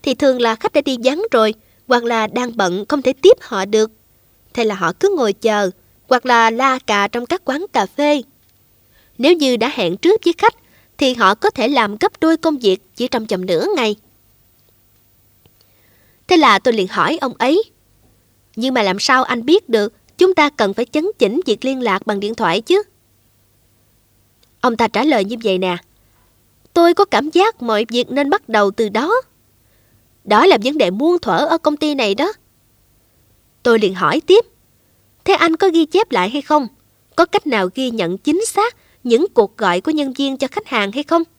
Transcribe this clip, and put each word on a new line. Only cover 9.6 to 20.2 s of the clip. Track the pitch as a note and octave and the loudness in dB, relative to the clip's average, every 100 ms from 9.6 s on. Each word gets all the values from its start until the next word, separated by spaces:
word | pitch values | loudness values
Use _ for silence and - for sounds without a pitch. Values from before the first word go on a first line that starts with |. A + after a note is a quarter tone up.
| A#3 | -2
hẹn | C#4 F3+ F#3 | -2 -4 0
trước | E4+ A4 - | 0 2 0
với | E4+ | 0
khách, | - - _ _ _ _ | -2 -2 _ _ _ _
thì | C#4 | -2
họ | B3 A#3 D#4 | 2 2 2
có | G#4 | -2
thể | F4 A#3 | -2 -2
làm | C#4 G#3+ G#3 | 0 -2 -2
gấp | F#4+ - | -4 0
đôi | D#4+ D#4+ | -2 0
công | E4 D4 | -2 0
việc | A3+ F#3 _ - | 0 -2 _ -8
chỉ | B3 | -4
trong | B3 A3 | -4 -4
vòng | F#3+ F#3 | -6 -2
nửa | E3 D4 F#4+ | -2 -2 -2
ngày. | A3+ G#3+ _ _ _ _ _ _ _ _ _ _ _ _ _ _ _ _ _ _ _ _ _ _ - | -2 -4 _ _ _ _ _ _ _ _ _ _ _ _ _ _ _ _ _ _ _ _ _ _ 0
Thế | F4+ | 4
là | C#4 G3 | 4 4
tôi | B3+ | 2
liền | A3+ F#3+ | 0 -2
hỏi | G#3 E3+ E4 | -2 -2 -2
ông | C4 - | -6 -2
ấy, | A#3+ E4+ A4 _ _ _ _ _ _ _ _ - | 0 0 -2 _ _ _ _ _ _ _ _ -6
"Nhưng | B3+ | -4
mà | B3+ | 0
làm | G3+ F#3+ | 0 -2
sao | - B3+ | 0 0
anh | C4 B3 A#3+ | 0 -4 2
biết | F#4 - | 0 2
được | A3+ G#3 _ _ | -2 -2 _ _
chúng | - | 0